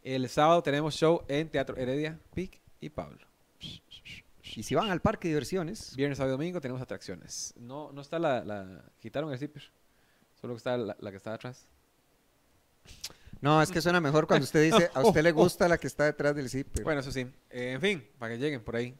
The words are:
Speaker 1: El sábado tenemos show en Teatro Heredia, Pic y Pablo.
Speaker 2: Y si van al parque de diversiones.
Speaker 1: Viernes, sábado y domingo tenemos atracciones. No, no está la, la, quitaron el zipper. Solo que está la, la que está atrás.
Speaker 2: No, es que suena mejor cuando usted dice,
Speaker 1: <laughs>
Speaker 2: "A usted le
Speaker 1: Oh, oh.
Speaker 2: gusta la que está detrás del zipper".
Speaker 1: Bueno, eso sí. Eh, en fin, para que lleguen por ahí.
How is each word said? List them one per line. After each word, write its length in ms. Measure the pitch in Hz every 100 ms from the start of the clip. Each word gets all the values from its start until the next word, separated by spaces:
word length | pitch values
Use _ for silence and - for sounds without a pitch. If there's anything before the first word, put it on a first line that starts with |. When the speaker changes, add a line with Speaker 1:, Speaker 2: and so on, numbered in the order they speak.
Speaker 1:
El 260 | - 131 123
sábado 340 | - 151 170
tenemos 320 | 170 139 156
show 280 | - 160 170 -
en 200 | 143 160
Teatro 300 | 147 131 123
Heredia, 400 | 127 139 156 160 _
Pic 260 | - 185 - _ -
y 120 | 156
Pablo. 360 | - 76 - _ _ _ _ - - _ - - - _ - -
Speaker 2:
Y 80 | -
si 100 | 110
van 160 | 135 214
al 100 | 175
parque 280 | 202 214 175
de 40 |
diversiones. 640 | 151 123 185 165 220 - 131
Speaker 1:
Viernes, 220 | 143 139
sábado 160 | 135
y 20 | 131
domingo 240 | 165 180
tenemos 220 | 135 131
atracciones. 720 | 127 95 - 92 - - - -
No, 320 | 120 139 151
no 100 | 139
está 160 | 139 165
la, 260 | 165 123
la, 400 | 87 104 95 90 - _
quitaron 320 | 113 135 156
el 60 | 127
zipper. 240 | 143 - - _ _ _ _ _ _ _
Solo 140 | 120
que 60 | 117
está 180 | 127 123
la, 180 | 104 -
la 100 | 104
que 60 | 95
está 160 | 110
atrás. 340 | 113 127 127 _ _ _ _ _ _ _ _ _ _ _ _ - - - - - -
Speaker 2:
No, 220 | 139 156
es 80 | 151
que 100 | 170
suena 200 | 160 175
mejor 260 | 151 151 160
cuando 180 | 170
usted 180 | 135 160 156
dice, 200 | 214 170
Speaker 1:
<laughs> 40 |
Speaker 2:
"A 80 | 135 135
usted 160 | -
le 80 | 160
Speaker 1:
Oh, 60 | 156
oh. 60 |
Speaker 2:
gusta 220 | 185 - 180
la 100 | 170
que 80 | 139
está 180 | -
detrás 300 | 147 151 147
del 140 | 147 127
zipper". 340 | 127 139 -
Speaker 1:
Bueno, 160 | 107 147
eso 100 | 135
sí. 160 | 131 127 - _
Eh, 220 | 123 123
en 80 | 131
fin, 240 | 185 185 117 _
para 160 | 113
que 40 | 117
lleguen 240 | 147 139
por 140 | 117 117
ahí. 180 | 123